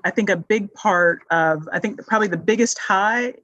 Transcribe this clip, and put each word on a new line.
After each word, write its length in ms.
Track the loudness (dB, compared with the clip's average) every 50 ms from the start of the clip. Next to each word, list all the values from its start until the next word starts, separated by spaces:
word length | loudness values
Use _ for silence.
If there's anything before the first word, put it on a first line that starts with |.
| -4
I 60 | -4
think 180 | -2 0 0 0
a 80 | 0
big 340 | -2 0 -2 -2 -2 -2 -6 -8
part 480 | -4 0 0 2 4 4 2 2 0 -2 -2
of, 360 | 0 2 2 2 0 -2 -4 -6 -6
I 60 | -4
think 260 | -4 -4 -6 -6 -6
probably 220 | -2 0 0 0
the 100 | 0 -2
biggest 400 | -2 0 0 2 2 2 0 0
high 560 | -4 -2 0 0 2 2 2 0 0 -2 -4 -8 -12